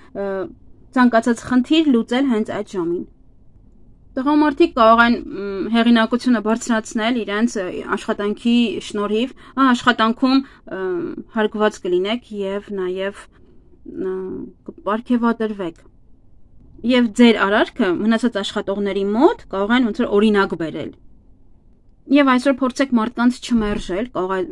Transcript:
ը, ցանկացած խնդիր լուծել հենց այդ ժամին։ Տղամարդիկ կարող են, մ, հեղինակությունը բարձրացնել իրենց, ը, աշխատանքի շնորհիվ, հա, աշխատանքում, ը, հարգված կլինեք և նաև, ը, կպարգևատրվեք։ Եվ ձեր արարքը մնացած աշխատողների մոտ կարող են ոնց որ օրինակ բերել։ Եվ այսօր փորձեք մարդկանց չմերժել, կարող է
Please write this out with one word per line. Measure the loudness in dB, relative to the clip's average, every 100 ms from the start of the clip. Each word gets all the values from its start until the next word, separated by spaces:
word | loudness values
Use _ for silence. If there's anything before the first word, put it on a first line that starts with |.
| -16
ը, | -8 -6 -6 -8 -14 -20 -20 -6
ցանկացած | 2 4 4 0 -4
խնդիր | 0 0 2 2 4
լուծել | 2 0 -2 0
հենց | 0 -2
այդ | -6 -8
ժամին։ | -6 -4 -4 -8 -16 -20 -20 -20 -20 -20 -20 -20 -20 -14
Տղամարդիկ | -6 0 4 4 4 2
կարող | 4 6 6
են, | 6 2
մ, | -2 -8 -6 -6 -2
հեղինակությունը | 2 4 4 4 0 0 0
բարձրացնել | 0 -2 0 -4 -2 -4 -2 -2
իրենց, | -2 0 0
ը, | -2 -8 -8 -6
աշխատանքի | -8 -4 -4 -4 -2 0 2 2 -2
շնորհիվ, | -8 -6 -2 -2 -2 -8 -10
հա, | 0 2
աշխատանքում, | 4 2 2 2 2 2 2
ը, | 0 -14 -14 -8 -6 -6 -6 -10 -8
հարգված | -4 -4 0 -2 -2
կլինեք | -2 0 0 -4 -8
և | -8 -6 -6 -8
նաև, | -6 -6 -4 -6 -8
ը, | -20 _ -20 -20 -20 -20 -16 -8 -6 -6 -8 -12 -14 -18
կպարգևատրվեք։ | -20 -12 -6 -6 -2 0 0 -2 -6 -6 -10 -10 -20 -20 -20 -20 -20 -20 -20 -20 -20 -8
Եվ | 0 2 2
ձեր | 6 6 6
արարքը | 2 2 0 0 -2
մնացած | 0 0 0 0 -4
աշխատողների | -6 -6 -4 -4 -2 -2 -2
մոտ | 4 4 2 -6
կարող | -4 0 0
են | 0
ոնց | -2
որ | 0 2
օրինակ | 4 2 0 -2
բերել։ | -8 -8 -12 -14 -20 -20 _ -20 -20 -20 _ _ _ _ 0
Եվ | 4 4
այսօր | 4 2 0
փորձեք | -2 -2 0 0
մարդկանց | -2 0 0 0
չմերժել, | -2 0 0 -4 -4 -6 -6
կարող | -6 -4
է | -4 -4